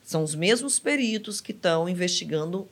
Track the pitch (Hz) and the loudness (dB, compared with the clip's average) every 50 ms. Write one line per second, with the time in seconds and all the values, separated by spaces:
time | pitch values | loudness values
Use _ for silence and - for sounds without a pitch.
0 | _ - - 160 156 147 151 151 170 196 233 240 277 277 - - - 285 294 277 | _ -4 -2 -2 0 0 -2 0 2 4 4 2 2 0 -2 0 0 0 0 2
1 | 247 226 220 214 208 214 202 - - - 208 - - 180 165 165 170 180 180 175 | 2 0 0 -2 -4 -6 -10 -10 -8 -10 -6 0 2 2 4 4 2 0 0 0
2 | 180 185 180 - 170 151 156 156 156 170 175 196 190 - | 0 0 0 -2 -4 -2 -2 -2 -2 -2 -4 -6 -8 -10